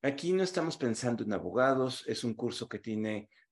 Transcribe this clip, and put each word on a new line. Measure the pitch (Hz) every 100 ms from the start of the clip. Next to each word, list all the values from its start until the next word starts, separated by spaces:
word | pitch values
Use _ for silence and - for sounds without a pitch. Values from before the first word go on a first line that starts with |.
Aquí | - 139 170
no | 185
estamos | 185 180 165 156
pensando | 123 110 123 117
en | 110
abogados, | 98 85 101 131 131 127 127 -
es | 113
un | 120
curso | 110 120 - 117
que | 104
tiene | - 110 110 107 104 _ _